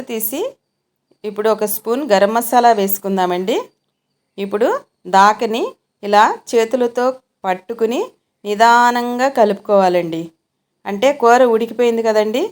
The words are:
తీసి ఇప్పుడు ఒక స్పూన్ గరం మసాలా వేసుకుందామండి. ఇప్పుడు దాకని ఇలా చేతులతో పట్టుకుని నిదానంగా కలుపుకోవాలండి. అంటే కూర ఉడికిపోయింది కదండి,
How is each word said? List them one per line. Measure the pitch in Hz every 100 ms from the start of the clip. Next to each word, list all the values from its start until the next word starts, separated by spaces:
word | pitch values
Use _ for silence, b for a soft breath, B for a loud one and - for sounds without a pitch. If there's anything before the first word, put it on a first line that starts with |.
| 254
తీసి | 226 214 285 508 - _ _ _ _ _ _ 208
ఇప్పుడు | 202 220
ఒక | 208 208
స్పూన్ | - 226 247 294
గరం | 190 202 226
మసాలా | 240 247 233 214
వేసుకుందామండి. | 196 196 196 190 180 180 190 349 508 _ _ _ _ _ _ -
ఇప్పుడు | 196 208 277 523 - _ 180 190
దాకని | 208 214 233 226 453 - _ _ 208
ఇలా | 202 269 453 -
చేతులతో | 233 226 254 240 247 247 254 _ _ 190
పట్టుకుని | 185 - 233 226 277 508 _ _ _ 208
నిదానంగా | 208 233 240 240 240 240 240 269 262
కలుపుకోవాలండి. | 214 202 - 202 185 180 170 165 165 _ _ _ _ _ 202
అంటే | 202 262 285
కూర | 233 247 247
ఉడికిపోయింది | 220 226 226 240 226 220
కదండి, | 214 214 247 415